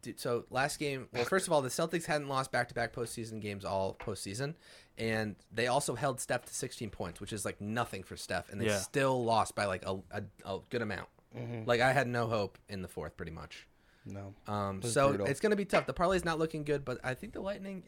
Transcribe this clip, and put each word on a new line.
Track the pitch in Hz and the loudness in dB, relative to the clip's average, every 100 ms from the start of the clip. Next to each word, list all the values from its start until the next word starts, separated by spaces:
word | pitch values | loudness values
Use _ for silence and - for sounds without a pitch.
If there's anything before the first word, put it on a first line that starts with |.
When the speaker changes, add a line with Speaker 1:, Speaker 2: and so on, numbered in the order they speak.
Speaker 1:
dude, | 123 - | -12 -6
so | 139 120 - | -2 -2 0
last | 127 147 - | 0 0 0
game, | 147 135 117 | -2 -4 -4
well, | 120 120 | -2 2
first | 185 180 | 2 4
of | |
all, | 156 | 4
the | 131 | 4
Celtics | - 165 175 165 | 0 0 0 0
hadn't | 151 139 | 0 2
lost | 135 135 | 0 2
back-to-back | 123 120 - 117 | 2 0 0 -2
postseason | - 117 - 113 110 | -2 -6 -4 -6 -6
games | 104 101 95 | -4 -4 0
all | 95 95 - | 2 2 -2
postseason, | - 98 98 101 143 160 - - - - | -6 -6 -6 -4 -4 -6 -16 -20 -20 -4
and | 113 110 107 95 - | 0 0 0 -6 -8
they | 107 120 | 0 2
also | 131 - 120 | 4 2 0
held | 143 123 | 0 0
Steph | - 127 - | 0 -2 -2
to | |
sixteen | - 131 - 113 | -6 -6 -6 -8
points, | - 95 85 | -4 -6 -6
which | 101 | -6
is, | 110 107 | -4 -4
like, | 92 | -4
nothing | 104 113 113 98 | -2 0 0 -4
for | 90 87 | -10 -10
Steph, | - 90 - | -4 -4 -4
and | 101 | -2
they | 107 | 2
Speaker 2:
Yeah. | 101 | 2
Speaker 1:
still | 95 143 135 131 | 0 2 4 4
lost | 117 113 95 - | 4 4 4 2
by, | 101 | 0
like, | 92 95 | 0 -2
a, | 95 - | -4 -4
a, | - 101 - 98 | -8 -8 -12 -6
a | 95 - | -6 -4
good | 120 | -2
amount. | 107 92 92 - _ 117 | -2 -4 -8 -16 _ -10
Speaker 3:
Mm-hmm. | 117 117 110 | -8 -6 2
Speaker 1:
Like, | 120 | 6
I | 131 | 6
had | 131 123 | 6 4
no | 120 113 | 2 2
hope | 113 98 - - | 2 0 -4 -10
in | 98 | -8
the | 92 | -6
fourth, | - 85 - | -6 -10 -8
pretty | 85 | -10
much. | 80 78 - - _ _ _ 107 | -8 -12 -16 -20 _ _ _ -12
Speaker 3:
No. | 98 98 98 - | -10 -10 -12 -4
Speaker 1:
Um, | 104 98 98 | 0 0 0
Speaker 3:
It | |
was | 120 | 2
Speaker 1:
so | 117 139 | 6 6
Speaker 3:
brutal. | - 101 | 4 2
Speaker 1:
it's | 139 | 2
gonna | 214 208 | 2 2
be | 196 | 4
tough. | 185 147 | 2 2
The | |
parlay's | - 175 185 170 | 2 4 4 2
not | 156 | 2
looking | 160 160 | 0 0
good, | 147 143 135 | 0 0 0
but | 123 | -4
I | - 131 | -4 -6
think | 208 | -8
the | - | -6
Lightning | 190 202 190 190 | -6 -6 -8 -10